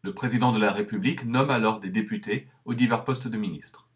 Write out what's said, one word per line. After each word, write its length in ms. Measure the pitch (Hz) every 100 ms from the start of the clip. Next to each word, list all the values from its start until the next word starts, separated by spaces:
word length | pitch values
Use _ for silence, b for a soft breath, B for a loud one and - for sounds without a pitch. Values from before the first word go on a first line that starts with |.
Le 100 | 98
président 380 | 98 127 117 123
de 80 | 110
la 120 | 104
République 540 | 101 104 104 104 170 120
nomme 240 | 123 139
alors 300 | 123 110 107
des 100 | 98
députés 580 | 101 104 107 104 127 b b -
aux 100 | 117
divers 280 | 120 117
postes 240 | - 127 123
de 100 | 110
ministres. 480 | 101 76 - - _